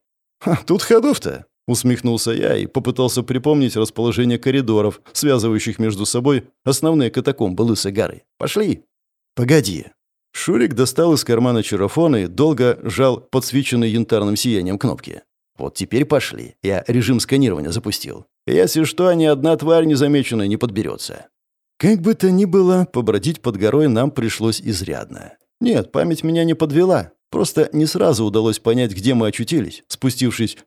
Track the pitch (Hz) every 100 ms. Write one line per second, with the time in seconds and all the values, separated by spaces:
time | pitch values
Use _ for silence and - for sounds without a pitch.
0 | _ _ _ _ - 165 - 185 - 233
1 | 285 262 87 65 - _ - 120 127 120
2 | 123 113 117 113 - 104 98 135 127 127
3 | 127 127 - 127 147 151 127 113 110 -
4 | 117 110 123 117 135 135 117 107 104 -
5 | - - 147 127 110 110 117 107 110 101
6 | 104 120 131 135 - _ 131 135 160 160
7 | 123 131 117 135 104 90 117 104 98 101
8 | 90 - _ - 139 208 208 - _ _
9 | _ _ _ - 123 156 117 80 - _
10 | _ _ _ - - 220 220 117 127 -
11 | 170 147 - 113 123 117 - 98 98 151
12 | 165 117 90 92 151 139 123 117 113 104
13 | 131 123 - 131 - 135 135 123 113 113
14 | 110 113 101 107 127 104 90 98 120 -
15 | - 50 - _ _ - 69 - 95 117
16 | 147 143 - 57 58 - 95 95 - 120
17 | 110 120 - 135 131 78 76 101 110 -
18 | - 50 - _ - - 160 156 156 -
19 | 180 170 156 143 156 160 156 165 160 139
20 | 143 147 123 113 98 104 123 101 76 52
21 | - - - _ _ _ _ - 175 214
22 | 175 - 190 185 202 190 180 185 180 120
23 | 110 104 139 165 123 101 107 139 151 113
24 | 139 - 110 - 110 107 120 92 92 65
25 | 50 - - - _ - 240 147 - 139
26 | 170 156 160 165 165 156 156 147 185 156
27 | 82 _ _ - 196 - 156 151 156 180
28 | 185 117 107 107 110 104 113 120 120 92
29 | 110 123 110 104 110 165 82 - - -
30 | 131 123 127 107 110 -